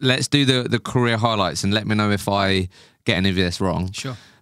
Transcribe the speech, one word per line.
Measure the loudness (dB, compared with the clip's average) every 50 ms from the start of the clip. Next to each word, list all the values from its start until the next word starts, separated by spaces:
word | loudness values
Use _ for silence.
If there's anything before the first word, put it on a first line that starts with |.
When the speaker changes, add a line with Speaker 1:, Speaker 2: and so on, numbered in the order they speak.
| 0
Speaker 1:
let's | 0 0 0 0 0
do | 2 2 4
the, | 2 2 2 0 0
the | -2 -2
career | -2 -2 -2 0 2 2 2
highlights | 2 2 0 2 2 0 0 -2 -2 -2
and | 0 0
let | 0 0
me | 0 0
know | 0 0 0
if | 0 -2 -2 -2
I | -2 0 2 2 2 0 0 -2 -6 -14 -20 -20 _ _ -4
get | -2 0
any | 0 2 0
of | 2
this | 0 0 0 -2 -2
wrong. | -2 -2 0 -2 -2 -4 -6
Speaker 2:
Sure. | -8 -10 -10 -12 -14 -16 -20 -20 _